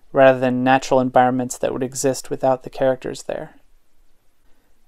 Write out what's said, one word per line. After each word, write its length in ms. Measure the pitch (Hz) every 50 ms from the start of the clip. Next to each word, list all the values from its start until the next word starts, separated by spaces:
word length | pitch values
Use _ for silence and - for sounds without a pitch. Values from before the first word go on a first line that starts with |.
| - - -
rather 260 | 143 135 135 131 127
than 260 | 127 127 123 123 127
natural 360 | 131 131 135 - - 139 131
environments 580 | 127 131 - 131 127 127 127 127 123 127 - -
that 140 | - - -
would 100 | 127 131
exist 480 | 127 135 135 - 135 127 - - -
without 320 | 135 - - 131 127 123 -
the 80 | -
characters 540 | - - 135 131 131 123 - - 139 - -
there. 300 | - - - 156 156 - - - _ - _ _ _ - - _ - - _ _ _ _ _ _ - - _ _ _ - _ _